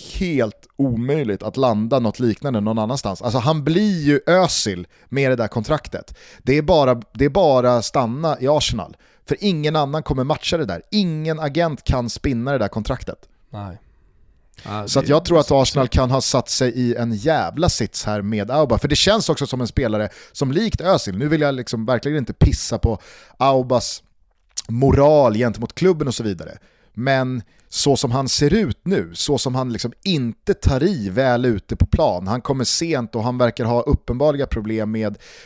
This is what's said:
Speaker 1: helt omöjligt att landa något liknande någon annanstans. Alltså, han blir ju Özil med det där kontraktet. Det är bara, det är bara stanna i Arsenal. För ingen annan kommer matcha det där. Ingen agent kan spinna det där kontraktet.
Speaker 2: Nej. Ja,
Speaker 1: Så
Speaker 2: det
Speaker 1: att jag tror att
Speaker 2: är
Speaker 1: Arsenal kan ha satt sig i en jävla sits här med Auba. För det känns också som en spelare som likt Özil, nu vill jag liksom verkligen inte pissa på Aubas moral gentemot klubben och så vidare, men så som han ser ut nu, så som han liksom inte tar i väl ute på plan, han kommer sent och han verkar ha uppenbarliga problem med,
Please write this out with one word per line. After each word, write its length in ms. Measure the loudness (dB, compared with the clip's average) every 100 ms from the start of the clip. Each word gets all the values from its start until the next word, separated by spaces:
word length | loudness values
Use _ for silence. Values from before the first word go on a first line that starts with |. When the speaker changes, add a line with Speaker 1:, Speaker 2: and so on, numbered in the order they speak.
| -10 -6
Speaker 1:
helt 480 | -2 0 -2 -4 _ -2
omöjligt 680 | 0 0 -2 -2 -2 -4
att 140 | -6 -2
landa 420 | 0 0 0 0
något 200 | 0 0
liknande 400 | -2 0 -2 -2
någon 160 | -2 -2
annanstans. 420 | -2 -4 -6 -6
Alltså, 160 | -2 0
han 240 | 0 0
blir 380 | 0 2 2 0
ju 180 | 2 2 4
Özil 600 | 2 2 0 -4 -6 -10 _ -8
med 220 | -2 0
det 40 | 2
där 120 | 0
kontraktet. 680 | -2 -2 -4 -4 -12 -14 -20 -20 -8
Det 140 | 0 2
är 40 |
bara, 400 | 4 4 6 2 -2
det 120 | 0 2
är 40 |
bara 520 | 4 4 6 4 2
stanna 560 | 2 -2 -2 -2 -2 0
i 80 | 2
Arsenal. 500 | 2 0 -4 -8 -14 _ _ -6
För 120 | -2
ingen 360 | 0 0 0 0
annan 280 | 0 -2
kommer 200 | -4 -2
matcha 340 | -2 -2 -2 -2
det 80 | -2
där. 160 | -6 -4
Ingen 480 | -2 0 -2 -4 -4
agent 440 | -2 0 -2 -2
kan 260 | -2 -2 -2
spinna 420 | -4 -4 -2 -2
det 60 | -2
där 100 | -2
kontraktet. 520 | -4 -6 -6 -8 -14 _ _ _
Speaker 2:
Nej. 280 | -14 -14 -14 _ _ _ _ _ _ _ -20
Ja, 240 | -10 -8 -2
Speaker 1:
Så 120 | 0
Speaker 2:
det 40 |
Speaker 1:
att 60 | 4
jag 160 | 2 4
tror 140 | 2
att 120 | 4
Speaker 2:
är 100 | 4
Speaker 1:
Arsenal 260 | 2 0 0
kan 240 | 2 2
ha 100 | 2
satt 280 | 2 0 0
sig 200 | -2 -2 0
i 200 | -2 0
en 180 | -2 -2
jävla 540 | 0 0 0 0 0
sits 360 | 0 -4 -6 -4
här 160 | -4
med 300 | -2 -2 -2
Auba. 260 | 0 2 2
För 100 | 0
det 80 | 2
känns 340 | 2 2 2
också 180 | -2 -2
som 140 | -4
en 60 | -2
spelare 420 | -2 0 0 -4 -6 -16
som 200 | -4 -2
likt 300 | 0 -2 -2
Özil, 360 | 0 0 0 -4
nu 100 | 0
vill 140 | 2
jag 140 | 0 -2
liksom 300 | -6 -4 -2
verkligen 320 | -2 0 -4
inte 160 | -4
pissa 440 | 2 2 2 -4 -2
på 220 | 0 -2 -8 -20 -16 0
Aubas 680 | 2 2 2 0 0 -10 _ _ _ _ _ -12 -6
moral 680 | 2 4 6 6 6 4 4
gentemot 400 | 0 -2 -8 0
klubben 320 | 2 2 -2
och 60 | -4
så 80 |
vidare, 340 | -4 -6 -10 -18 _ _ _
men 480 | -6 0 0 0 -4 -8 _ _
så 280 | -2 2 2
som 140 | 0
han 180 | -2 -2
ser 240 | 0 2
ut 260 | 2 0 -2
nu, 280 | -2 -2 -2 -6
så 220 | -2 0
som 180 | 0 -2
han 180 | -4
liksom 200 | -4 -6 -8
inte 500 | -4 -2 -2 -6 -4
tar 300 | 0 2 2
i 260 | 2 0 -2
väl 360 | 0 2 2 2
ute 300 | 0 -2 0
på 100 | 2
plan, 420 | 2 2 0 -4
han 140 | -4
kommer 220 | -2 -2
sent 520 | 0 -2 -2 -2 -2 -4
och 80 |
han 140 | -2 2
verkar 280 | 0 0 0
ha 160 | 0
uppenbarliga 680 | 0 -2 -2 0 0 0 -2
problem 440 | -4 -4 -2 -2
med, 260 | -2 -4 -6 -18 -20